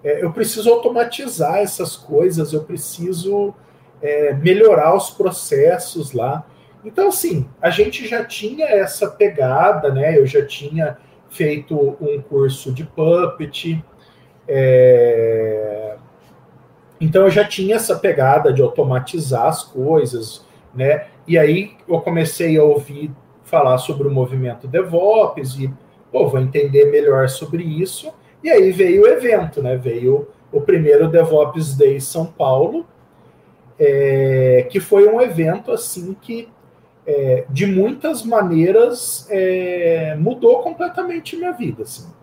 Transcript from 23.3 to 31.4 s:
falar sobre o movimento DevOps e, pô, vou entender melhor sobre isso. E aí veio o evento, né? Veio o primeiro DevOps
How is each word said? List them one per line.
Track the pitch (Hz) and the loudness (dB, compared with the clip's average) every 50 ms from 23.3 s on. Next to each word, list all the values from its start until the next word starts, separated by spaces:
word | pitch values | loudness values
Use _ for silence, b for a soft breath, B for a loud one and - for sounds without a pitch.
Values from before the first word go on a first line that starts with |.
| _ _ _ | _ _ _
falar | - - 156 139 127 127 127 | -2 0 2 2 2 2 0
sobre | - - 147 139 143 | -2 -6 -6 -4 -4
o | 143 | -2
movimento | 135 131 127 123 135 131 127 123 117 - - | 0 -2 -2 -2 -4 -6 -6 -6 -8 -12 -14
DevOps | 131 131 175 185 170 165 170 180 208 220 220 196 - - 160 131 131 131 135 | -6 -4 -4 -4 -2 -2 0 2 2 2 2 2 0 -2 -8 -10 -10 -8 -8
e, | 135 131 135 b b b b b _ _ | -8 -8 -10 b b b b b _ _
pô, | - 131 180 | -2 -2 -2
vou | 143 135 131 | 0 0 -2
entender | 131 131 - 147 143 139 135 143 143 | -2 0 0 -2 -2 2 4 4 4
melhor | 143 143 147 147 143 131 131 131 131 | 6 4 2 2 4 2 2 0 0
sobre | 131 - 160 139 151 170 180 | -2 -8 -10 -8 -8 -6 -6
isso. | 160 151 156 185 185 - - - 311 - b b b b b - | -6 -6 -6 -6 -6 -8 -14 -14 -16 -18 b b b b b 0
E | 320 | 2
aí | 320 208 190 190 | 4 4 4 4
veio | 180 185 190 180 170 202 208 | 4 2 2 4 6 6 6
o | |
evento, | 240 247 247 254 240 220 190 170 160 - 143 | 6 6 2 2 0 0 0 0 -4 -6 -6
né? | 127 123 131 | -4 -4 -4
Veio | 127 127 123 117 120 123 127 139 147 143 - _ _ _ _ | -4 -4 -6 -6 -2 0 0 0 0 -2 -8 _ _ _ _
o | - 147 | -4 -2
primeiro | - - 185 165 156 147 147 147 165 160 | 0 2 0 2 4 4 6 6 4 4
DevOps | 165 170 160 160 156 151 | 4 2 4 4 2 2